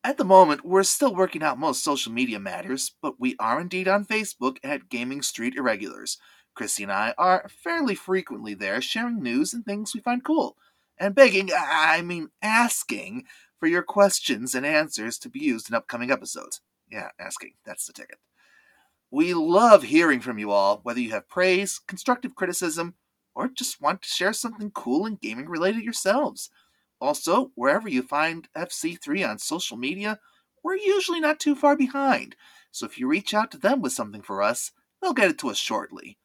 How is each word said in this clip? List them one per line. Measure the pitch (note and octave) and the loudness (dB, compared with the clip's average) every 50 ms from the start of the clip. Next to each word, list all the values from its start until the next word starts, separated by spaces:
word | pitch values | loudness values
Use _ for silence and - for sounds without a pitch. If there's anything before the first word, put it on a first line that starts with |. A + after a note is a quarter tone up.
At | - A#3+ C#4 | -2 -4 -2
the | - B3 | 0 4
moment, | F#3 F#3+ F#3+ F#3 D#3 D3 C#3+ - | 8 10 10 10 10 6 -2 -2
we're | E3+ F#3 F#3+ | 2 4 4
still | G3 - - - C#4+ B3+ G3 | 4 4 2 2 2 0 2
working | F3+ F#3+ F3+ - D#3+ | 2 0 0 0 -2
out | D#3 D3+ C3 A#2+ | -2 -2 -2 0
most | D#3 D#3 C3 - - | -2 -2 -2 -2 -2
social | D#3 C#3+ C3 - A#2 | -2 -2 -2 -4 -4
media | A2+ A#2 B2+ A#2+ A2 G2+ | -2 -2 -2 -2 -2 -6
matters, | G2 F#2+ F2+ F2 F2 G2 C3 C3+ - - _ _ | -6 -8 -8 -8 -6 -8 -6 -6 -6 -8 _ _
but | - C#3+ - _ | -8 -8 -6 _
we | B2 B2+ - - | -4 -4 -2 -2
are | A2 A2 A#2+ D3+ | 0 0 0 0
indeed | F3 F3+ F3+ F#3 F#3 | -2 -4 -6 -2 0
on | F#3 G3 G#3 G3+ | 2 0 0 0
Facebook | - A3 A3 G#3+ - - _ - C3 C3 - - | -2 -2 -2 -2 -4 -8 _ -4 -4 -4 -4 -8
at | C3+ D3 C3 - _ | -8 -8 -8 -8 _
Gaming | - A#2+ B2 B2+ C3+ C#3+ | -8 -6 -6 -6 -6 -6
Street | C3 - - - A2+ B2 C3 | -6 -6 -6 -4 -6 -4 -4
Irregulars. | C3+ C3 B2 A2 G2 G#2 E2 - G1+ G#1+ - - - _ _ _ _ _ _ _ | -2 -2 -2 -2 -2 -6 -12 -12 -12 -10 -10 -10 -12 _ _ _ _ _ _ _
Chrissy | - A2+ G2+ - - G3+ | -10 -6 -6 -6 -6 -4
and | G3 | -4
I | G3 G3 - A2+ - - | -2 -2 -2 -2 -2 0
are | E3 F#3 F#3 F#3 - G3 | 2 2 2 2 0 -8
fairly | - _ - E4+ E4+ E4+ D4 A#3+ G3 | -20 _ -8 -4 -2 -2 0 -2 -2
frequently | - - - F#3+ F#3+ D#3+ - A#2+ G#2 A2+ G#2+ G#2 | -4 -4 -2 -2 -2 -2 -6 -12 -12 -10 -10 -8
there, | F#2+ G#2 F#2+ G2+ B2 | -6 -4 -4 -4 -4
sharing | C3 - - A3+ A#3 A#3+ A#3 G#3+ | -4 -4 -4 -4 -4 -4 -4 -4
news | C#3 A#2+ A#2+ C3 D#3+ - | -4 -2 0 0 0 0
and | - A#3+ | -4 -8
things | A3 A3 G3+ G#3 A3 - - | -6 -6 -6 -6 -6 -8 -10
we | A3 | -6
find | - B3 A#3+ B3 C4 | -4 -2 -2 -2 -2
cool, | - D#4 D#4+ - - - _ _ _ _ _ _ _ _ | 0 0 0 0 -2 -6 _ _ _ _ _ _ _ _
and | - F3 G3+ F#3+ | -4 -4 0 8
begging, | C#4 C4+ A#3+ F#3+ F#3+ G3 F#3 D#3+ | 8 8 8 8 2 0 2 0
I | D3 D3+ C#3 D#3 D#3+ D#3 D#3+ D#3+ E3+ | 0 0 2 2 4 4 4 4 2
mean | F3 F3 F3 E3+ D#3 - _ _ | 0 -4 -6 -6 -8 -10 _ _
asking, | - G#3+ A3 A#3 A#3+ A#3 - - - - A#2 G#2 - F#2 G#2+ B2+ - _ - - _ _ _ _ | -2 2 4 4 4 2 0 -4 -4 -6 -8 -8 -8 -10 -12 -12 -12 _ -20 -20 _ _ _ _
for | E3+ | 0
your | D#3+ E3+ F3 | 2 2 2
questions | E3+ - - G3+ G3+ G3 - - - - B2 G#2 A#2+ B2+ - | 0 0 4 6 6 6 6 0 0 -2 -2 -2 -2 -4 -4
and | B2+ C3+ | -2 -2
answers | D3 D#3 D3+ D#3 D3+ - - G#2+ A#2 A#2 - | 2 2 2 0 0 -4 -8 -6 -6 -8 -10
to | - B2+ | -12 -12
be | A#2+ C3+ | -10 -4
used | D3+ D3 A#2+ A2+ - - | -2 -2 -2 -2 -4 -4
in | A#2 | -4
upcoming | A2+ - - - A#2 A#2+ B2+ | -4 -4 -4 -8 -6 -2 -2
episodes. | C#3 - - - - - - - - - _ _ _ _ _ _ | -2 -2 -2 -12 -12 -12 -12 -14 -14 -16 _ _ _ _ _ _
Yeah, | A2+ G#2 E2+ - - - | -14 -12 -12 -12 -14 -14
asking. | - - - - - - _ _ _ | -14 -14 -12 -14 -16 -18 _ _ _
That's | - - - - | -16 -12 -12 -12
the | - | -12
ticket. | - - - - - _ _ _ _ _ _ _ _ _ _ _ _ _ _ _ _ _ _ _ | -12 -18 -20 -20 -20 _ _ _ _ _ _ _ _ _ _ _ _ _ _ _ _ _ _ _
We | B2+ C#3+ E3 F3 F3+ | 0 0 2 2 2
love | E3+ D#3 D#3+ E3+ G3+ A#3 A#3 G#3+ F#3 | 0 2 4 6 6 10 10 10 10
hearing | C3 A2 C#3 D#3+ E3+ D#3+ C#3+ B2 | 10 6 4 6 6 6 4 2
from | A2 B2+ A#2 G#2+ | 0 -6 -6 -6
you | G#2+ G#2 | -2 2
all, | G2+ G2+ G2 G2 G#2 G#2 | 4 4 6 4 2 2
whether | _ A#2+ A#2 B2 | _ -6 -4 -4
you | B2 A2 | -4 -2
have | A2 G2+ - _ | -4 -6 -8 _
praise, | - F#3 F3+ F#3 F#3 F#3+ G3+ F#3 - - | -2 2 2 4 4 2 0 -2 -6 -10
constructive | _ - G3 - - - B3 B3 - - - | _ -14 -14 -6 -2 -2 -2 -2 -2 -14 -6
criticism, | - F#3+ F3 F3 - F3+ E3+ D3+ E3 E3+ E3+ F3 _ _ _ _ _ _ _ _ | -4 -4 -4 -2 -2 -4 -4 -2 -4 -6 -8 -8 _ _ _ _ _ _ _ _
or | - - C4 | -6 -6 -6
just | C4 - B3+ - - _ | -6 -6 -8 -8 -8 _
want | - D3 F3+ G3 | -2 -2 -2 -2
to | - - | -6 -6
share | - - F3+ G3 | -4 0 0 0
something | A3 - - A#3+ A3 G#3+ G#3 G#3 | 0 -2 -6 -8 -8 -8 -10 -10
cool | _ - - A#2+ B2+ D#3+ G3+ | _ -8 -2 0 0 0 0
and | A3+ G#3+ - | -2 -6 -6
gaming | - G#2+ A2+ A#2+ C#3 E3 | -8 -8 -8 -8 -10 -8
related | F3 D#3 E3+ F#3+ A3 A#3 | -4 0 0 0 0 0
yourselves. | G#3+ A3+ A#3 - - F#3+ G#3 C4+ D4 G3+ - - - - _ _ _ _ _ _ _ _ _ _ | -4 -6 -6 -2 0 2 2 2 0 -2 -4 -10 -16 -16 _ _ _ _ _ _ _ _ _ _
Also, | - - - - - D#3+ F3+ B3 C4 B3+ _ | -2 -2 -2 -2 0 2 2 2 2 0 _
wherever | - B2 C3+ D#3 G#3 A3 G#3 | 0 2 2 2 2 0 0
you | C#3 B2+ | -2 -2
find | B2+ - C#3+ C#3+ D#3 E3 E3 E3 D#3 _ _ | -2 0 0 0 0 0 -2 -6 -14 _ _
F | D#3+ E3+ - | -10 -8 -8
C | - - - E3 E3+ | -8 -6 -6 -6 -6
three | - - C#3+ D3 G3 F3+ | -6 -6 -4 -2 -2 -2
on | C3+ G#2+ A#2 | -4 -4 -6
social | - - D3+ F3 - - - | -6 -6 -6 -6 -6 -8 -8
media, | A#2 B2 C#3 E3+ G3 G#3 G#3+ G#3+ G#3 _ _ _ _ _ _ _ _ | -6 -6 -6 -6 -4 -6 -6 -6 -8 _ _ _ _ _ _ _ _
we're | - E4 F#4+ | -6 -4 -4
usually | G4 G#4 G4 G4+ G4 F#4 - E4+ E4 | 0 0 2 2 2 0 -2 -2 0
not | D#4 D4+ D4+ D#4 | 0 0 0 0
too | - D4 C#4+ | 0 0 0
far | C4+ - C#4+ C#4+ | 4 4 4 4
behind, | D4+ C4+ B3+ - C#4 C#4 C4+ A#3 A2+ - - - _ - - - - _ _ | 4 2 0 0 0 2 2 2 0 -2 -8 -18 _ -20 -20 -20 -20 _ _
so | - - A#2+ | -14 -12 -12
if | - - | -12 -8
you | - B2+ C3 | -6 -2 0
reach | D#3 G3 G3 - G#3+ | 0 0 0 0 0
out | G#3 A3 - | 0 0 -2
to | - D3 | -6 -2
them | - G3+ C4+ C4+ | 0 0 2 2
with | F#3 B2+ | -2 -4
something | - - A2+ G#2+ G2+ G#2 | -4 -4 -6 -8 -8 -16
for | - - G2+ G2 | -10 -8 -2 0
us, | G2+ - - - - - _ _ _ _ _ _ | 2 2 0 -2 -6 -10 _ _ _ _ _ _
they'll | - F#4 | -4 -2
get | B3+ B3 G#3 F3+ | 2 4 2 2
it | D#3 - | 2 0
to | - B2+ | -4 -4
us | G2+ | -4
shortly. | - - - A2+ G2+ F2 - - - - - - _ | -4 -4 -2 -4 -4 -4 -8 -14 -18 -18 -20 -20 _